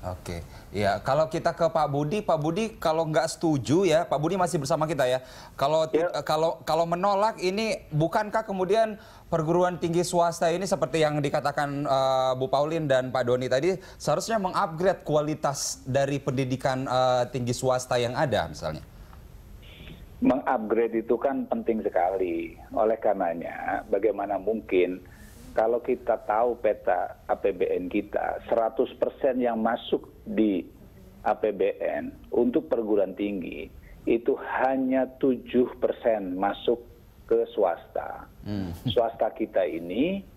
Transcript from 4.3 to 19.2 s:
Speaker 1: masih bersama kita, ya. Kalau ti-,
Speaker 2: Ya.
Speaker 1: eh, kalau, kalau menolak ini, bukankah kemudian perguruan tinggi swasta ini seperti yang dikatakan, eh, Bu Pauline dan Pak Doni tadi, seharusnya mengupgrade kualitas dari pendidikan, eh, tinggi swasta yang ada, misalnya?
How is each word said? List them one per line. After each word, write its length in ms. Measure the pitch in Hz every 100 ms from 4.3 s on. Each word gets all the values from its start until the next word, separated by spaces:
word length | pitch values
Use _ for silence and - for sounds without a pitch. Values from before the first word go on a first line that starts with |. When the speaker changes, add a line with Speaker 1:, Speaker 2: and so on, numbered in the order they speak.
| 190
Speaker 1:
masih 240 | 180 160
bersama 240 | 139 160
kita, 240 | 156 156 127
ya. 160 | 127 - - - -
Kalau 320 | 139 156 160
ti-, 160 | 147
Speaker 2:
Ya. 80 | 175
Speaker 1:
eh, 140 | 151 143
kalau, 320 | 156 160 160 -
kalau 160 | 156
menolak 560 | 170 175 202 196 214 220
ini, 480 | 180 196 220 - -
bukankah 560 | 151 165 226 214 220
kemudian 560 | 220 190 185 214 220 208 - - -
perguruan 480 | 165 156 170 180 175
tinggi 240 | 170 165
swasta 480 | 175 175 170 165 170
ini 160 | 170 190
seperti 320 | 190 156 160
yang 240 | 151 147
dikatakan, 640 | 147 151 147 139 143 139 143
eh, 440 | 135 135 131 131 127
Bu 160 | 131
Pauline 400 | 135 151 165 151
dan 160 | 131 127
Pak 160 | 131
Doni 240 | 120 123 127
tadi, 320 | 127 165 185 - -
seharusnya 480 | - 156 190 226
mengupgrade 640 | 185 - 190 160 185 180 -
kualitas 800 | 147 151 156 151 139 - - -
dari 320 | 131 139 143
pendidikan, 640 | - 127 131 127 185 131
eh, 400 | 135 127 127 123 123
tinggi 240 | 139 120 123
swasta 400 | 131 127 - 123
yang 160 | 117
ada, 400 | 127 151 104 82
misalnya? 320 | 76 82 78 - - - -